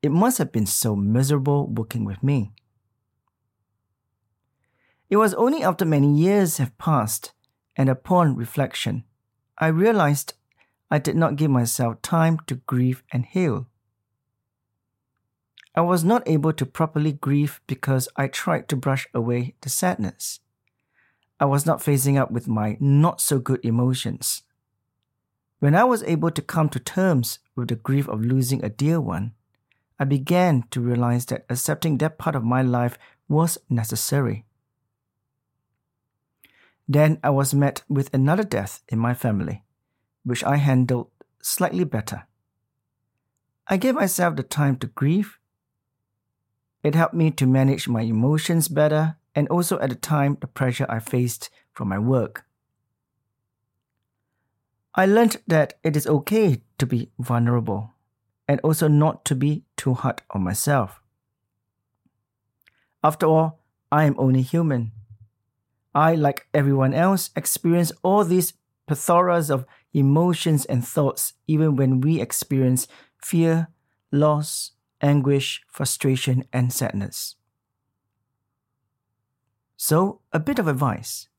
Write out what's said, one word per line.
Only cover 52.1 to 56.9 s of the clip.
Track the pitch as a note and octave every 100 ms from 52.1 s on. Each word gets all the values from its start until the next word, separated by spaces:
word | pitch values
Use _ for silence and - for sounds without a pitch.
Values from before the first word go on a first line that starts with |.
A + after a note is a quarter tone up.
| C3 A2 - _ _ _ _ _ _ _ _ _ _ _ _ _ _ _ _ _ _ _ _ _ _ _ _ _
I | - F#3+
learned | G#3 A#3 - -
that | D#3+ D3 -
it | D#3+ D3
is | -
okay | D3+ - G#3+ G#3 A#2+ _ _
to |
be | C3